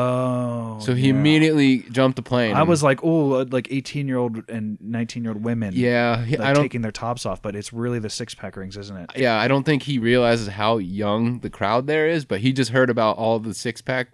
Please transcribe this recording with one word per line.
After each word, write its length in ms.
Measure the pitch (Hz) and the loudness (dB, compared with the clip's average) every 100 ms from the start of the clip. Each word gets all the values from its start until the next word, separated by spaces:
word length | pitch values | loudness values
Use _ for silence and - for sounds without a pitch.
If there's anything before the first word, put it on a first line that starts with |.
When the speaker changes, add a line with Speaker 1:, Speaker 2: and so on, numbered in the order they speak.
| 123 | 0
Speaker 1:
Oh, 760 | 127 127 123 123 120 113 110 | 0 -2 -2 -4 -4 -8 -6
Speaker 2:
So 140 | 131 123 | -2 2
he 80 | 135 | 4
Speaker 1:
yeah. 20 | |
Speaker 2:
immediately 680 | 135 151 156 156 156 139 131 - | 4 4 6 6 6 4 4 0
jumped 240 | 117 131 127 | 2 2 2
the 60 | |
plane 340 | 117 123 117 123 | -2 0 2 2
Speaker 1:
I 40 | |
Speaker 2:
and 80 | 160 | 4
Speaker 1:
was 140 | 165 | 4
like, 160 | 143 135 | 4 2
"Oh, 300 | 160 165 139 | 2 2 2
uh, 120 | 131 131 | 0 0
like, 180 | 127 - | -2 -2
eighteen-year-old 800 | 135 131 147 139 127 123 113 - | -6 -6 -6 -2 -2 -2 -4 -8
and 280 | 113 107 104 | -8 -6 -8
nineteen-year-old 640 | 104 117 117 120 113 104 | -6 -6 -4 -6 -6 -4
women, 300 | 113 117 104 95 | -4 -2 -2 0
Speaker 2:
Yeah, 480 | 123 120 120 117 | 2 2 2 0
he, 140 | 117 143 | -2 -2
Speaker 1:
like, 100 | 135 | 2
Speaker 2:
I 40 | |
don't 100 | 143 | 2
Speaker 1:
taking 180 | 147 127 | 2 -2
their 100 | 113 | -6
tops 340 | - 117 120 110 | -6 -6 -6 -6
off," 160 | 92 | -6
but 140 | 107 101 | -8 -8
it's 180 | 101 | -8
really 260 | 113 120 120 | -6 -4 -4
the 100 | 107 | -6
six-pack 460 | - 117 - 98 98 | -8 -10 -12 -14 -12
rings, 220 | 95 101 | -12 -12
isn't 180 | 101 95 | -12 -14
it? 160 | 85 - | -10 -2
Speaker 2:
Yeah, 220 | 123 110 | 0 2
I 80 | 120 | 2
don't 160 | 139 135 | 2 2
think 180 | 143 | 0
he 140 | 139 135 | 0 0
realizes 480 | 113 123 120 117 104 | 4 4 4 2 -2
how 280 | 98 107 113 | -2 0 0
young 600 | 90 98 104 107 117 120 | -2 -2 0 0 0 -2
the 100 | 107 | -8
crowd 380 | - 101 117 139 | -4 0 0 0
there 200 | 156 156 | 0 0
is, 180 | 165 135 | 0 -2
but 160 | 98 | -2
he 120 | 123 | 0
just 180 | 131 117 | 0 2
heard 180 | 127 127 | 2 2
about 280 | 120 110 104 | 4 2 2
all 220 | 113 113 | 0 0
the 140 | 110 | -2
six-pack 560 | 95 120 110 - 127 123 | -6 -8 -8 -6 -6 -6